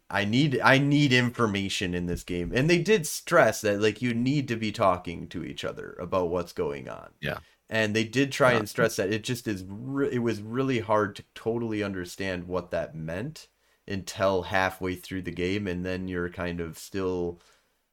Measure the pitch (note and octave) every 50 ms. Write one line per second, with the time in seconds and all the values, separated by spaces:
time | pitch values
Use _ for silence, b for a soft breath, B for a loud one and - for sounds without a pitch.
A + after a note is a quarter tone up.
0 | _ - - G2+ G2+ G2+ A2 B2+ D3+ D#3 B2+ A2+ E2 A#2 C3 C3+ C#3+ C#3+ D3 D3
1 | D3 C#3 B2 B2 B2 A#2+ A#2+ - A#2+ G#2+ G2 G2+ G2 F#2+ - - G#2 F2+ F2 F2+
2 | F2 F2 F2 - - - F2+ F2 F2 E2+ F2 A#2 C#3 D#3 F3 F3 D3+ E3+ A3 G#3
3 | D#3 - - - - - E3+ E3 C3+ A2+ G#2+ - - G#2 G2+ G2+ G#2+ A2 G#2 -
4 | B2 B2 A#2 A#2 A#2+ C3 C#3+ D3+ C3 B2 A#2 A2 A2 G#2+ G2+ - A2 F#2+ F2+ F2
5 | - F2 E2+ E2 E2 D#2 - E2+ D2+ C#2+ C#2+ - - - - - - G1+ - -
6 | F2+ F2 G2 F#2+ F2+ E2+ F2 F2+ F2 - - - F2+ D2 C#2+ C#2 B1+ A#1 G#1 G1+
7 | G1+ G1+ _ _ - C#2+ - - b b b b b - G#2+ A2 A2 G#2 G#2 A2+
8 | A2+ A2 A2 B2+ C#3 C3+ C3 - D3 B2+ A#2+ A2+ G#2 G#2 - - A#2 A2 - -
9 | G2+ F#2 A2 A2 G#2 - B2+ A#2+ - A#2 G#2 F#2 F#2 F#2+ G2 G#2+ A#2+ C3+ C#3 C#3
10 | C#3 A#2 - B2 A#2 A#2 G#2+ G2+ G#2 A2 A2+ B2+ C3+ C3+ C3+ A2+ G#2+ A2 G#2+ G#2+
11 | G#2 G2 G#2 - - _ - - - A#2 A2+ A#2+ A#2 A2+ G#2+ G#2 G2+ G2+ G2 F#2
12 | F2+ F2 - - G2 F#2+ F#2 F2+ F2 F2+ F2+ F2+ F2 - - E2+ D#2+ - D2+ D#2+
13 | D#2+ D#2+ E2 F2+ A2+ D#3 D#3 - - - _ _ _ _ _ _ _ - G2+ G2
14 | F2+ - - - G2 F#2+ G2 F#2 F2 - G2 F#2+ F#2+ F#2 - - F#2 F#2 F2+ F2
15 | - - F#2+ F#2 F2 F2 E2+ E2+ F2 F2+ F#2+ G#2 G#2 F#2+ F2 F2+ F2+ F2+ F#2 F#2
16 | F#2 F#2 F#2 F2 F2 F2 F2 - F2+ F2 F2 F2 E2+ E2 D#2 - - - - G2
17 | F#2+ F#2 F#2 F2+ F2 F2 F2 - _ _ _ _ _ _ _ _ _ _